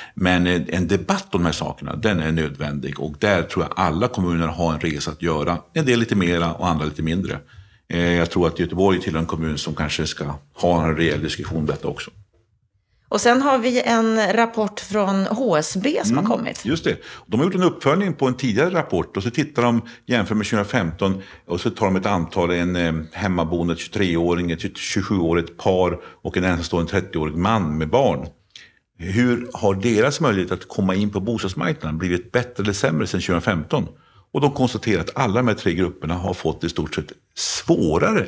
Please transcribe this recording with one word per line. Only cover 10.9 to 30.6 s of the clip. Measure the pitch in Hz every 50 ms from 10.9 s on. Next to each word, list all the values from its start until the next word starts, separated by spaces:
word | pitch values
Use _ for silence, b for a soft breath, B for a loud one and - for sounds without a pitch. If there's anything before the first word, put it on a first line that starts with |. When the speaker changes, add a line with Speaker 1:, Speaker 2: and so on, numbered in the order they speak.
| 80 76
Speaker 1:
rejäl | 85 80 73 73 73
diskussion | 76 - - - - 80 80
om | 76
detta | 73 69 71 - -
också. | - - - - - - - _ _ _ _ _ _ _ _ _ _ _ _ _ _ _ _ _
Speaker 2:
Och | - 208
sen | - 240 240 262
har | 277 285 269 262
vi | 220 254 240 247
en | 247 247 233 226 226 220 220 220 214 185 202
rapport | 220 233 233 - 220 214 196 202 -
från | - - 196 214 202 185 196 196 190
H | - - 220 269 233 170 151
S | 160 - - 190 190
B | 277 311 - -
som | 208 233 -
har | 190
Speaker 1:
Mm, | 220 240 196
Speaker 2:
kommit. | - - - - -
Speaker 1:
just | 104 147 165 -
det. | 147 - B B B B B B -
De | - 113
har | 147
gjort | 190 185
en | 185 180
uppföljning | 165 - - - 135 151 185 202 190 147
på | - 139 127
en | 127
tidigare | - - 127 98 107 147 180
rapport | 190 170 147 - - 87 76 - - 98
och | 98
så | 120
tittar | 113 - 151 151 - - 120
de, | 120 117 117 113 B B B B
jämför | - 123 117 104 - 110
med | 107 104
tjugohundrafemton | - - 107 101 - - 123 95 82 80 - 101 95 95 95 95 B B B B -
och | 87 90
så | - 117
tar | 95 - 110
de | 95 95
ett | 92 95
antal, | 107 101 90 82 80 - 95 87 87
en, | 87 87 87 87 90
eh, | 87 87 82 80 80 78 80
hemmaboende | - - 104 98 92 87 82 80 87 85 85 85 82
tjugotre-åring, | 82 - - - - 101 90 82 82 85 87 87 87 87 85
ett | 85 82 - 98 - -
tjugosjuårigt | - - - 104 92 - 110 92 85 80 82 87 82 - - -
par | - 101 92 92 92 87 85 B B B B B
och | - 92 - 95
en | 92
ensamstående | 92 87 80 85 - - - 82 80
trettioårig | - 98 - - - 80 78 78 76
man | 82 85 104 113 110 92 78 76 78
med | 80 78
barn. | - 127 139 117 90 - 71 71 - _ B B B B B B B B B _ _ -
Hur | 82 90 92 117 123 123 120 - - - -
har | - 110 101 98
deras | 95 98 120 113 104 117 143 143 -
möjlighet | 165 135 104 95 90 90
att | 95 87